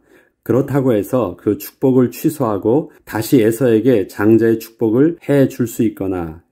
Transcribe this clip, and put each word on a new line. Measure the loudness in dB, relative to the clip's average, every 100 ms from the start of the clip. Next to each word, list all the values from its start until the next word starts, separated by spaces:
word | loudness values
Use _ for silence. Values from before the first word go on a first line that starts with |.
| _ _ _ _ -2
그렇다고 | -2 0 -2 0
해서 | -2 -2 -2 -4 -4
그 | -4 -4
축복을 | -8 -4 0 2 0
취소하고 | -2 -6 -2 -4 -2 0 0 -2 _ -10
다시 | -8 0 2
에서에게 | 2 2 2 2 2 0 -2
장자의 | -2 2 4 4 0
축복을 | -4 _ -2 2 0 0 0
해줄 | 2 2 0 -6
수 | -2
있거나 | -2 -2 -4 -4 -6 -12 _